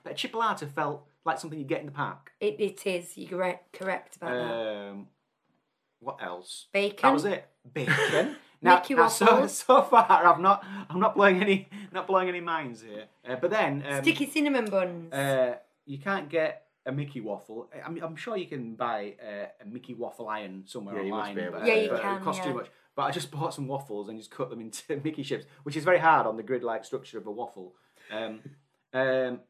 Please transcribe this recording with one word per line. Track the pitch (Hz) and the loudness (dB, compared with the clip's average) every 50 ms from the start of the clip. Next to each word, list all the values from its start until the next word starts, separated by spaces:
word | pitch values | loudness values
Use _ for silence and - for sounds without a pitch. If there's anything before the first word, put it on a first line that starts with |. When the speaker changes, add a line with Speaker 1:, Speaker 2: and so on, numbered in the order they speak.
| - | -14
Speaker 1:
But | - - | -10 -8
a | |
chipolata | - - 240 - 226 233 214 196 - 151 143 | -6 -6 -6 -2 0 0 0 0 -2 -6 -6
felt | 139 165 151 143 147 - - _ _ _ - | -4 -2 -2 -2 -2 -4 -10 _ _ _ -4
like | 160 151 - | -2 -2 -2
something | - 160 156 156 | -4 -8 -8 -8
you | 135 | -4
get | 135 165 - | -4 -4 -4
in | - 147 | -4 -6
the | |
park. | 139 147 135 104 90 - - - - - | -6 -6 -6 -6 -6 -8 -14 -20 -8 -4
Speaker 2:
It, | 208 208 208 - | -2 -2 0 0
it | 208 190 196 - - 196 | -2 -4 -4 -4 -4 -4
is. | 185 175 175 - - 190 | -4 -4 -4 -8 -14 -16
You're | 185 175 | -12 -8
correct, | 180 180 185 180 175 - - _ - - | -4 -2 -2 -2 -4 -6 -10 _ -14 -8
correct | 190 190 180 - - - - | -6 -4 -4 -6 -6 -10 -16
about | - 170 123 | -12 -8 -6
that. | 123 123 123 120 117 113 113 110 107 104 101 101 | -4 -4 -2 -4 -4 -4 -4 -6 -6 -8 -10 -12
Speaker 1:
Um, | 101 101 101 - _ _ _ _ _ _ _ _ _ _ _ _ _ _ _ _ _ _ | -12 -14 -16 -18 _ _ _ _ _ _ _ _ _ _ _ _ _ _ _ _ _ _
what | - - - - | -12 -12 -10 -10
else? | 101 90 87 90 92 - - - - _ | -8 -10 -10 -10 -12 -14 -16 -16 -12 _
Speaker 2:
Bacon. | - 98 101 101 202 - - | -2 -2 -2 -2 0 2 4
Speaker 1:
That | 135 139 | 4 4
was | 147 165 | 4 2
it. | 208 180 - - - _ _ _ - - | 0 -2 -4 -6 -10 _ _ _ -12 -8
Bacon. | 151 127 175 151 - - - - - 214 294 - - | -4 -2 0 2 2 2 2 4 2 2 0 -2 -10
Speaker 2:
<laughs> | - _ _ _ | -16 _ _ _
Speaker 1:
Now, | - 180 180 175 | 6 8 8 8
Speaker 2:
Mickey | - - 277 | 6 4 4
Speaker 1:
now, | 233 165 170 | 6 6 6
so, | - - 202 | 4 6 6
Speaker 2:
waffles. | 220 233 254 285 302 - - | 8 8 8 6 2 -2 0
Speaker 1:
so | - - 254 277 277 | 6 8 8 8 8
far, | - - 226 233 - 190 160 170 | 8 8 8 8 8 8 8 8
I'm | 175 170 160 | 8 6 6
not, | 180 190 202 196 - - - 202 190 - | 6 4 4 4 2 -6 -14 -14 -10 -6
I'm | 160 180 | 0 2
not | 214 220 - | 2 2 6
blowing | 196 202 196 185 180 | 6 8 8 8 6
any, | 208 202 190 - - - - - 202 - | 4 2 2 2 0 -6 -16 -16 -14 -10
not | 170 185 180 - | -8 -6 -2 2
blowing | 190 185 185 180 | 2 2 2 2
any | 180 175 | -2 -4
minds | 170 170 165 160 147 123 113 110 | -4 -4 -4 -4 -4 -6 -10 -14
here. | 113 113 104 107 110 - _ _ - 123 | -16 -16 -14 -14 -14 -16 _ _ -10 -8
Uh, | 131 | -4
but | 131 170 180 | -2 -2 0
then... | 208 220 185 147 139 143 143 143 | 2 2 0 0 0 -4 -4 -4
Um, | 139 139 | -4 0
Speaker 2:
Sticky | 135 330 - - 285 277 | 2 2 2 2 0 -2
cinnamon | - 311 294 294 277 247 220 | 0 0 2 2 2 0 0
buns. | 208 196 196 185 180 175 170 165 165 143 | 0 0 0 0 0 -2 -6 -10 -6 -4
Speaker 1:
uh, | 139 139 139 135 131 127 123 123 - - _ _ _ _ | -2 0 2 2 2 2 2 0 -4 -10 _ _ _ _
you | - 139 135 | -14 -12 -8
can't | - 196 196 185 151 143 | -4 -4 -4 -4 -4 -2
get | 165 165 156 151 - - - _ _ _ - | -2 0 0 -2 -2 -8 -14 _ _ _ -8
a | 135 | -6
Mickey | 135 143 147 139 - 123 | -4 -4 -4 -6 -8 -10
waffle. | 104 110 98 95 - - 110 117 123 - 151 | -8 -8 -8 -8 -10 -12 -14 -14 -14 -14 -16
I, | 143 - | -14 -12
I'm, | - 170 165 | -10 -10 -8
I'm | 170 165 165 | -8 -10 -10
sure | 156 - 240 220 190 | -10 -10 -6 -6 -6
you | 175 - | -6 -6
can | 151 135 120 113 113 | -8 -10 -10 -8 -6
buy, | 110 123 117 113 107 101 104 101 - | -4 -2 -2 -2 -4 -6 -8 -12 -14
uh, | - 107 104 101 101 - - - | -14 -12 -10 -10 -10 -10 -12 -16
a | 104 101 | -16 -16
Mickey | 113 123 - - 120 | -14 -14 -14 -14 -10
waffle | 107 117 104 - - 117 107 | -8 -8 -10 -10 -10 -8 -8
iron | 107 107 104 95 95 95 95 | -8 -8 -8 -10 -12 -14 -14
somewhere | - - 123 101 98 107 | -14 -14 -12 -12 -10 -8
Speaker 3:
Yeah, | 101 98 | -6 -6
you | 98 | -4
must | 104 107 104 101 | -4 -4 -6 -6
Speaker 1:
online, | 98 | -6
Speaker 3:
be | 92 | -6
able | 87 87 | -6 -6
Speaker 1:
but, | 92 92 | -6 -2
Speaker 3:
to. | - - | 2 2
Speaker 2:
Yeah, | - | 2
you | 107 - - | 4 2 0
Speaker 1:
but | 120 - | 0 -2
Speaker 2:
can, | - - 196 190 | -2 -2 -4 -4
Speaker 1:
it | 190 | -4
costs | 160 - - - | -4 -4 -4 -4
Speaker 2:
yeah. | 147 | -6
Speaker 1:
too | 123 117 | -6 -6
much. | 104 - _ _ _ _ _ | -8 -12 _ _ _ _ _
But | - 131 | -4 -4
I | 139 | -2
just | 143 170 143 - | -4 -6 -8 -8
bought | - 143 160 165 160 | -6 -6 -6 -6 -6
some | - 139 127 | -6 -6 -6
waffles | 139 135 135 - 104 104 101 107 | -6 -6 -8 -8 -8 -8 -8 -10
and | 110 113 | -12 -14
just | 107 - | -16 -14
cut | - - 131 127 | -10 -8 -8 -8
them | 117 113 | -8 -10
into | 110 113 - - - - 156 143 | -12 -12 -14 -12 -8 -6 -6 -4
<laughs> | 139 | -4
Mickey | 156 151 143 | -6 -6 -6
shapes, | 135 - - - - - _ - | -6 -6 -6 -6 -6 -10 _ -16
which | - 147 143 | -10 -8 -6
is | 160 143 | -2 2
very | 180 180 170 | 4 4 6
hard | 160 165 156 135 - | 8 6 6 6 4
on | 110 107 | 2 -2
the | 113 107 | -4 -4
grid-like | 113 131 120 120 117 113 113 - | -4 -4 -2 -2 -2 -4 -6 -6
structure | - 131 127 - - - 110 | -8 -10 -10 -10 -10 -14 -12
of | 92 107 | -10 -10
a | |
waffle. | 104 113 117 - - 98 92 90 - _ _ _ _ _ - - | -10 -10 -10 -10 -12 -14 -18 -18 -20 _ _ _ _ _ -16 -12
Um, | 107 110 113 110 110 110 - - - _ _ _ | -10 -8 -8 -8 -10 -12 -16 -20 -20 _ _ _
<laughs> | _ _ _ _ - | _ _ _ _ -2
um, | 131 131 131 131 131 127 127 123 - - | 0 0 2 2 2 0 -2 -4 -8 -12